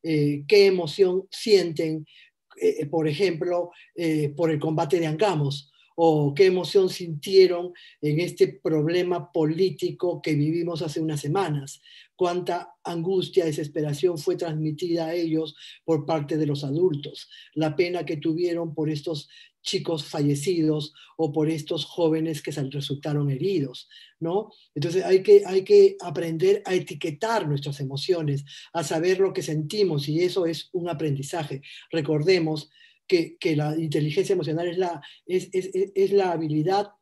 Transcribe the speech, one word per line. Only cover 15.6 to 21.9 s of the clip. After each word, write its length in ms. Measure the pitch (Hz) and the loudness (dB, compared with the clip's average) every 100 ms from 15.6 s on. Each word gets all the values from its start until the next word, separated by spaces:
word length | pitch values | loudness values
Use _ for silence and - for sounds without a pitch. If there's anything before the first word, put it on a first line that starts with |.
| - - | -20 -14
por 220 | - 156 143 | -2 -2 0
parte 320 | 160 143 156 | -4 -2 -2
de 80 | 147 | -2
los 180 | 139 | -2
adultos, 640 | 143 143 180 143 147 - - - - | -4 0 0 0 -8 -16 -20 -20 -12
la 220 | - 156 147 | -4 -2 0
pena 300 | 180 180 151 | -2 -2 -4
que 100 | 160 | -4
tuvieron 580 | 165 160 175 170 165 | -2 -2 -2 -2 -6
por 140 | 151 151 | -4 -4
estos 400 | 151 175 151 - - - _ | -4 -6 -8 -10 -20 -20 _
chicos 440 | - 190 - 165 - | -6 -4 -4 -6 -6
fallecidos 880 | 165 143 143 190 175 156 151 147 - - - | -2 0 0 0 0 2 0 -4 -14 -20 -4
o 140 | 160 | -2
por 180 | 151 151 | 0 0
estos 340 | 165 147 165 | -2 -4 -6
jóvenes 560 | - | -6